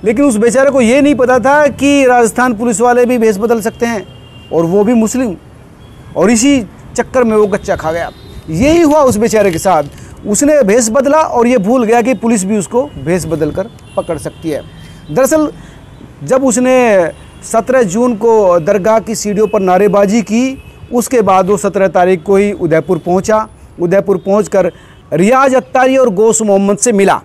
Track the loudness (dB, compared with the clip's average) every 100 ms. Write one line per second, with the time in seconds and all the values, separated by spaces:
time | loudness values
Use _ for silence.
0 | -2 0 0 2 0 2 2 2 2 4
1 | 2 2 2 2 2 2 2 0 0 2
2 | 4 2 2 0 -2 -2 -4 0 0 2
3 | 0 2 0 0 -2 -2 -4 -4 -6 -6
4 | -10 -20 -20 -20 -6 -2 0 0 2 2
5 | 0 -2 -6 -8 -16 -20 -20 -20 -20 -20
6 | -12 0 2 2 2 0 -2 -16 -10 -8
7 | -4 -2 0 0 0 -2 -4 -4 -4 -6
8 | -8 -12 -20 -18 -8 -2 2 2 2 4
9 | 2 2 0 2 0 0 0 0 -2 -12
10 | -20 -14 -4 0 2 2 2 2 2 0
11 | 0 0 0 0 0 0 0 0 2 0
12 | 0 -2 -2 -2 -2 -4 -2 -4 -4 -8
13 | -4 -4 -4 -4 -4 -4 -10 -12 -10 -8
14 | -6 -8 -10 -10 -8 -8 -10 -20 -20 -20
15 | -6 -2 0 0 -2 -6 -20 -20 -20 -20
16 | -20 -16 -4 0 0 0 2 2 2 2
17 | 0 -6 -20 -20 -4 -4 0 0 0 0
18 | -2 0 2 2 4 2 0 0 2 0
19 | -2 -8 -4 -2 0 0 2 2 4 2
20 | 2 0 0 -2 -2 -6 -18 -20 -6 -4
21 | -2 0 2 2 2 0 -2 0 0 2
22 | 2 0 0 0 0 -2 0 0 0 -4
23 | -2 -2 0 -2 -2 -14 -20 -6 0 0
24 | 0 -4 0 -2 0 0 -2 -6 -20 -20
25 | -8 0 2 2 2 0 0 0 2 2
26 | 0 2 0 0 0 2 2 0 0 2
27 | 2 0